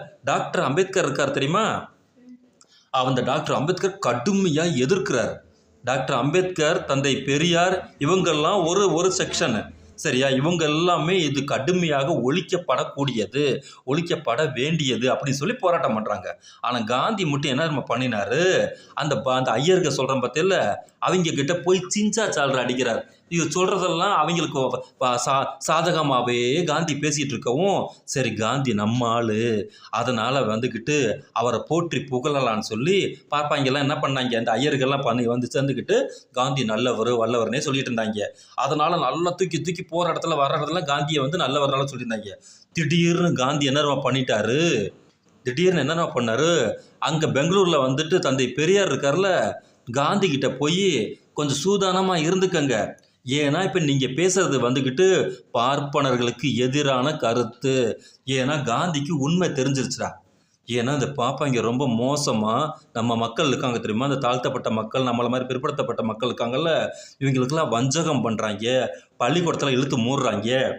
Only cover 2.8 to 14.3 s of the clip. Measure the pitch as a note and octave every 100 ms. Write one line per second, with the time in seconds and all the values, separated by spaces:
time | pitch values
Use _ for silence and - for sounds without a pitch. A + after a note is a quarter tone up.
2.8 | _ C3 C3 B2+ A#2 D3+ D3 A#2 D3 F#3
3.8 | F#3+ - B2 A#2+ G3+ G3 F#3 D3 F3 C3+
4.8 | C3 G#3 - B2+ G#2 - - _ _ _
5.8 | B2 C3+ C#3 B2+ C#3 F3+ F3+ F3 D3+ F#3
6.8 | D3+ C#3 C#3 B2+ C#3 C#3+ E3+ E3+ F3+ -
7.8 | - - C#3+ F#3 E3 D3+ D#3 G3+ D#3+ F#3+
8.8 | G3 D#3+ F#3 F3+ E3 - D#3+ G#2+ - -
9.8 | - - D#3 B2+ C3+ C3 D#3 F3 D3+ D3+
10.8 | F3 F3 D#3 F#3+ D3 C3+ C#3 A2+ C3 F3+
11.8 | E3 C#3 C#3 D3+ A#2+ F3 - F3+ - C3
12.8 | D#3 - C3+ A2+ G2 C3+ C#3+ A2 - -
13.8 | - D3+ E3+ E3+ -